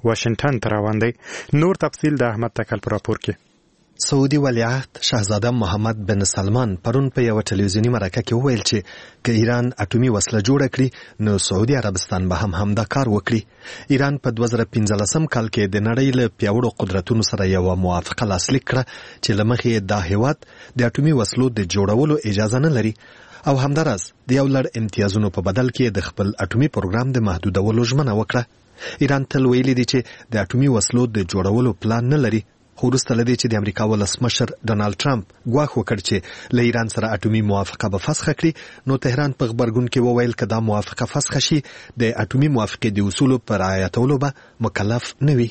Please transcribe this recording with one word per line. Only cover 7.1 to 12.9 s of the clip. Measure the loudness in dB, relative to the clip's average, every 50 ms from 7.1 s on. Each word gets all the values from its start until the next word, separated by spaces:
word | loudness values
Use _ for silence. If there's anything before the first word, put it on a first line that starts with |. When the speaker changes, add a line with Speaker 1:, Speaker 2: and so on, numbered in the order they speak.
| 0
Speaker 2:
په | 0
یوه | 0 2 2 0 -2 -2
ټلویزیوني | 0 0 0 2 2 2 2 2 0
مرکه | 0 -2 -2 -2 -4
کې | -2 0 -2
وویل | 0 2 0 0 0 0 0
چې | -2 -2 -4 -6 -20 -20 -20 -20 -20 _ -2
که | 0
ایران | 2 4 4 2 2 0 0 -2 -2 -4 -6
اټومي | -2 0 2 2 2 2
وسله | 0 -2 0 0 0
جوړه | 2 2 2 2 2 0 0
کړي، | 0 0 0 -2 -8 -20 -20 -8 -2 0
نو | 0 2
سعودي | 0 0 0 0 0 2 2 2 0
عربستان | 0 -2 -4 -4 -4 -4 -2 -2 0 0
به | 0
هم | 0 -2 -2 -2 -2
همدا | -2 0 0 0 -2 0